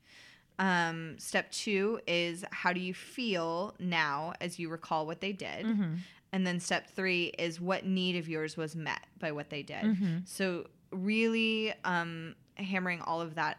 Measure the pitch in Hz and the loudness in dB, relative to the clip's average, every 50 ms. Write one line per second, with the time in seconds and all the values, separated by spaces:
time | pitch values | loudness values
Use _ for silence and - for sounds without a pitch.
0 | _ - - - - - - - _ _ _ - 185 190 180 175 170 165 165 165 | _ -20 -20 -20 -20 -20 -20 -20 _ _ _ 2 4 4 6 6 4 2 0 -2
1 | 165 160 - - - - - 196 185 - - - - 226 208 190 196 208 226 - | -6 -8 -10 -10 -8 -2 0 0 0 0 -4 -4 0 2 2 4 4 2 0 0
2 | - - 170 175 175 170 170 170 202 - - - - 180 180 180 185 180 185 - | 0 0 2 2 2 2 0 -4 -8 -8 -6 0 0 2 2 2 0 -2 -4 -6
3 | - - - - 247 226 190 175 165 165 165 170 190 214 - - 180 180 175 165 | -8 -12 -8 -4 -2 0 0 0 0 0 0 -2 -2 -4 -6 -4 -2 0 4 4
4 | 156 147 139 143 156 170 - - - 175 170 - 170 160 165 160 - - 170 160 | 4 4 2 0 -2 -2 -4 -4 -4 -4 -4 -4 -6 -6 -6 -6 -4 0 0 0
5 | 156 156 170 175 - 196 202 185 143 95 71 - 196 220 226 208 202 165 160 175 | 0 0 -2 -4 -2 -4 -4 -4 -4 -6 -6 -4 -2 0 2 2 2 2 0 -2
6 | 185 - - - _ - - 190 185 180 175 175 175 - 180 165 - - - - | -4 -8 -14 -20 _ -4 0 2 2 2 2 0 0 0 0 0 -2 -4 -6 -2
7 | 185 185 180 175 175 - - - 170 170 160 170 175 180 190 - - 190 190 185 | 0 2 2 2 2 0 -2 -2 -2 -2 -2 -2 0 0 0 0 2 0 2 2
8 | 185 180 180 175 160 160 160 156 156 156 156 - 160 156 156 165 156 139 - - | 2 2 0 0 -2 -2 -2 -2 -2 -2 -2 -4 -6 -4 -4 -6 -4 -4 -4 -4
9 | - - - - - 160 147 147 147 - 156 147 139 - 147 - - 214 220 180 | -6 -12 -14 -6 -4 -4 -4 -4 -6 -6 -6 -8 -6 -6 -6 0 2 2 4 4
10 | 202 180 165 170 180 - - - 196 190 175 170 - - - _ _ - - 190 | 4 2 2 0 -2 -4 -2 0 0 0 0 -2 -4 -8 -14 _ _ -10 -6 -4
11 | 185 202 214 220 226 226 226 226 226 220 220 220 220 220 - - - - 180 175 | 0 2 4 4 4 4 4 4 4 2 2 2 0 -2 -4 -4 -2 0 2 2
12 | 170 170 165 165 160 165 - _ - _ _ - 196 190 196 190 185 180 175 165 | 0 -2 -4 -8 -10 -10 -14 _ -20 _ _ -8 -4 0 0 0 2 0 -2 -2
13 | - - 165 165 170 165 156 165 151 151 - | -2 -2 0 0 0 -2 0 0 0 0 0